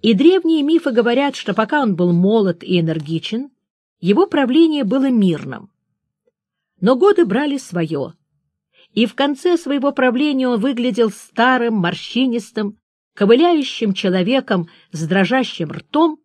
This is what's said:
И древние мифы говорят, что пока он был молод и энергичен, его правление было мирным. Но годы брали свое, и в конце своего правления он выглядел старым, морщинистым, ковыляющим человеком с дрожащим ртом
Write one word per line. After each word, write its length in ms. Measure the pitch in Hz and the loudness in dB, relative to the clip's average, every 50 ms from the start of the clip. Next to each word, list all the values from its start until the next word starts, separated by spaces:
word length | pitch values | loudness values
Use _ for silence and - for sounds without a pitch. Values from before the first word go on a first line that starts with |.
И 140 | - 220 233 | 2 2 2
древние 480 | 185 277 330 370 381 349 330 330 311 285 | 4 4 4 4 4 0 0 0 0 0
мифы 280 | 285 320 330 330 294 233 | 0 0 0 0 0 0
говорят, 420 | 220 226 233 240 254 277 285 277 | 0 0 2 0 0 0 -2 -4
что 200 | - - - 196 | -6 -8 -6 -2
пока 280 | 220 220 214 302 302 277 | -2 -2 -2 0 0 0
он 140 | 226 196 | 0 0
был 160 | 160 180 180 175 | 0 0 0 2
молод 500 | 170 180 196 214 226 214 190 170 175 - | 2 2 2 2 2 0 0 -2 -4 -6
и 160 | - 185 175 | -2 -2 0
энергичен, 720 | 165 165 156 160 147 143 165 160 160 - 208 226 269 285 _ _ _ _ _ _ _ _ _ _ | 0 0 -4 -4 -6 -6 -8 -8 -6 -6 -8 -8 -8 -10 _ _ _ _ _ _ _ _ _ _
его 260 | - 170 202 247 370 | -2 0 2 2 2
правление 580 | - - 311 277 226 254 311 330 320 311 294 269 | 0 0 -2 0 2 4 4 4 4 2 0 -2
было 260 | 196 214 277 262 277 | -2 0 0 0 0
мирным. 600 | 254 226 202 185 165 147 - 139 127 - - - _ _ _ _ _ _ _ _ _ _ _ _ _ _ _ _ _ _ _ _ _ _ | 2 2 2 2 0 -2 -6 -10 -12 -12 -14 -20 _ _ _ _ _ _ _ _ _ _ _ _ _ _ _ _ _ _ _ _ _ _
Но 140 | 185 202 262 | 0 0 2
годы 300 | 247 302 403 403 392 349 | 4 4 4 4 4 2
брали 340 | 202 196 240 294 302 277 277 | 2 0 -2 -2 -2 -4 -6
свое, 540 | - - 175 175 165 156 160 143 135 - - _ _ _ _ _ _ _ _ _ _ _ _ _ _ _ _ | -8 -8 -6 -6 -4 -4 -4 -6 -6 -8 -10 _ _ _ _ _ _ _ _ _ _ _ _ _ _ _ _
и 140 | - 226 | -2 -2
в 80 | 220 - | -2 0
конце 440 | - 277 285 294 269 - 359 349 330 | -2 -2 -2 -2 -2 0 0 0 0
своего 340 | - 262 277 285 240 285 285 | 0 -2 -4 -2 -2 -2 0
правления 560 | 277 262 254 226 254 294 302 285 262 262 254 | 0 0 0 2 0 -2 0 0 0 0 0
он 120 | 247 226 | -2 0
выглядел 500 | 190 269 277 226 240 254 214 214 233 220 | -2 -2 -2 -2 -2 -4 0 0 0 0
старым, 640 | - - - - _ - 226 247 262 254 240 233 226 | -2 -6 -20 -16 _ 0 2 2 2 2 0 -2 -2
морщинистым, 1040 | 208 175 170 180 185 - - - 233 262 262 233 240 - - _ 214 214 202 208 _ _ _ _ _ _ _ _ | 0 -2 -2 -4 -6 -12 -6 -2 -2 -2 0 -2 -4 -6 -8 _ -6 -6 -6 -8 _ _ _ _ _ _ _ _
ковыляющим 800 | - 208 196 233 254 320 349 349 311 277 - - - 233 214 190 | -2 4 4 6 6 6 4 4 2 0 -4 -6 -4 -2 -2 -2
человеком 760 | - - 196 180 185 180 185 254 269 262 - 226 180 170 170 _ _ _ _ - | -2 -2 -2 0 0 0 0 0 -2 0 0 -2 -2 -2 -4 _ _ _ _ -10
с 120 | 156 160 | -8 -6
дрожащим 640 | 156 180 196 190 170 233 262 254 - - - 170 147 120 | -2 0 0 2 2 2 0 0 -2 -4 -8 -8 -8 -8
ртом 480 | 117 - _ - 294 320 339 311 - _ | -14 -14 _ 0 2 2 2 0 -4 _